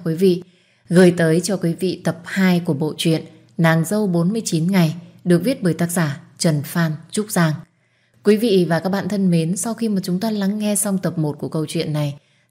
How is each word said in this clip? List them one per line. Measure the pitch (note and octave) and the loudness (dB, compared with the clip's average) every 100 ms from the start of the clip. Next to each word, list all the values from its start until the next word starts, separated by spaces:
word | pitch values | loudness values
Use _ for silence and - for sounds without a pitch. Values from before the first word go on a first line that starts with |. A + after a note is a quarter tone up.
quý | E3+ E3 | -4 2
vị, | F#3+ F3 - _ _ _ - | 2 2 -4 _ _ _ 2
gửi | F3 F3+ F3 | 6 6 6
tới | E3 D#3+ | 2 2
cho | E3 F#3 | 0 -2
quý | E3+ | -2
vị | E3 F#3 - | -2 -4 -4
tập | - E3 - | -4 -6 -6
hai | F#3+ F#3 F3 | 0 2 2
của | E3+ | 0
bộ | C3+ D#3 - | -2 -4 -2
truyện | E3+ D#3+ - - _ - | 0 0 -4 -20 _ 0
Nàng | E3 E3 D#3+ | 2 2 0
dâu | G#3+ G#3 | 0 0
bốn | E3+ E3+ | 0 0
mươi | A3+ - | -2 -2
chín | E3+ E3 | -2 0
ngày, | G3 D#3+ - - - | 2 2 0 -12 -8
được | F3 F3 | 0 0
viết | G3 C4+ | 0 -2
bởi | F3+ | -2
tác | D#3+ E3+ | -2 -2
giả | F3+ D3+ C3+ - - | -2 -4 -4 -12 -4
Trần | E3+ D3 | 0 0
Phan | C3+ F3 E3 D3+ - | -2 -2 -2 -4 -8
Trúc | - G#3 | -8 -4
Giang. | - - D3 - _ _ _ _ _ | 0 0 -2 -10 _ _ _ _ _
Quý | G3+ G#3+ | 2 4
vị | A#3 F#3+ E3 | 4 2 2
và | E3 | 0
các | F#3+ | 0
bạn | G3 F#3+ | -4 -2
thân | G3+ F#3+ | 0 2
mến, | E3+ D#3+ G#3 | 2 0 -4
sau | A#3 | -6
khi | A3+ A3+ | -4 -2
mà | G3 | -2
chúng | F#3 F3+ | -2 -4
ta | A3 | -2
lắng | G#3+ G3 G#3+ | -2 -2 -2
nghe | G#3 G3+ | -2 -2
xong | G#3 F#3+ | -2 -2
tập | F3+ E3 | -2 -2
một | D3+ D3 | -4 -4
của | C3+ | -6
câu | D#3+ D3+ | -6 -4
chuyện | E3 D3+ | -4 -4
này, | D3+ D3 C#3 _ _ _ | -2 -4 -6 _ _ _